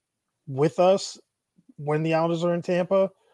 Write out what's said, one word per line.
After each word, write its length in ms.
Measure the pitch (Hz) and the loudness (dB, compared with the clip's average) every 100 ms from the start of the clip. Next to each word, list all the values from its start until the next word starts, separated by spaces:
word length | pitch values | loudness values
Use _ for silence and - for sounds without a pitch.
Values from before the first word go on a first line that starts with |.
| _ _ _ _ - | _ _ _ _ -10
with 320 | 131 156 - | -2 0 2
us 400 | 180 196 - - _ _ _ _ _ - | 4 2 -2 -14 _ _ _ _ _ -10
when 260 | 147 151 | -4 -2
the 100 | 160 | 0
Islanders 300 | 160 165 170 | 0 0 0
are 100 | 175 | -2
in 80 | 175 | -2
Tampa, 500 | 170 175 180 196 190 - _ | -2 -2 0 0 0 -4 _